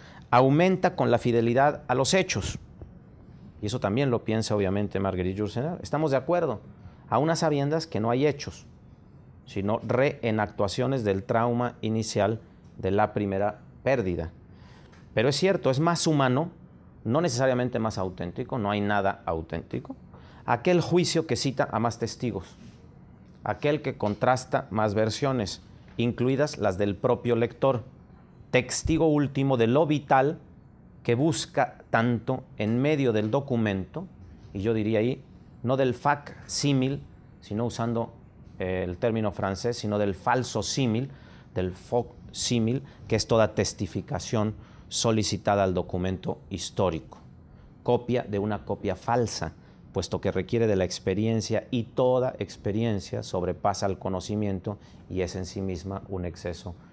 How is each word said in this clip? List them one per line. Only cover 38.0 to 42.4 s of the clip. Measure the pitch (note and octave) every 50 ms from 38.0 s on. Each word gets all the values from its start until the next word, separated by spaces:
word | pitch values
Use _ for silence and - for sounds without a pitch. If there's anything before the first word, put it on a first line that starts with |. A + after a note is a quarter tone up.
| A2+ - - - - - - - - - - -
eh, | F#2 F#2 F#2 F#2 F#2
el | F2+ F2+
término | - - A#2+ A2 A2+ A2 G2+
francés, | E2+ - G#2 F#2+ G2 F#2+ - A#2+ A#2+
sino | - - G#2 G#2
del | G#2 G#2 G2+ F#2
falso | - - B2+ B2 C3 B2 - - A2 G2+
símil, | - - C#3+ C3+ A#2 G#2+ A#2 C3+ C#3 - - - - - - - - -
del | F#2 F#2 F#2
faux | F#2 - - - A#2 A#2+ A#2 - - - - - -
símil, | -